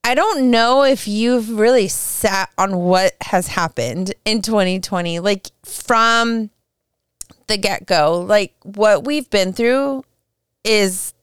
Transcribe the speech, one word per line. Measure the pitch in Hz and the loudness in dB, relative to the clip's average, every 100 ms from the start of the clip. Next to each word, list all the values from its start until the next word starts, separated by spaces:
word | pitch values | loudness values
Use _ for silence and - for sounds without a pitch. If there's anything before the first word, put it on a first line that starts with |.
| 233 | 2
I | |
don't | 262 415 339 254 | 2 2 2 2
know | 226 233 262 | 4 4 4
if | 277 269 214 | 4 2 -2
you've | 208 233 247 220 220 | 0 2 0 0 0
really | 220 254 190 | 4 4 2
sat | - - - 214 190 190 - | -4 -6 -2 -2 -2 -4 -2
on | 196 185 | -2 0
what | 175 185 190 - | 2 2 2 -2
has | - 185 180 | -2 -2 -2
happened | - 165 - 120 123 190 - | -2 -2 -4 -6 -4 -8 -6
in | 214 214 | -4 -2
twenty | 214 214 185 185 | 0 0 0 -2
twenty, | - 185 170 170 | -4 -4 -4 -4
like, | 196 196 - _ - | -2 -4 -6 _ -16
from | - - 226 226 233 233 226 214 _ _ _ _ _ _ _ - _ - | -14 -4 0 2 2 0 -2 -6 _ _ _ _ _ _ _ -20 _ -6
the | 214 | -4
get-go. | 196 - - 175 151 175 | -2 -4 0 2 2 0
Like, | 185 208 196 _ | 2 0 0 _
what | - 202 214 185 | -16 0 2 2
we've | 269 294 247 | 0 -4 -2
been | 208 185 | 0 0
through | 185 233 262 277 269 - _ _ _ _ _ | 0 0 0 -2 -6 -12 _ _ _ _ _
is | 220 214 190 185 - _ | 0 2 2 -2 -10 _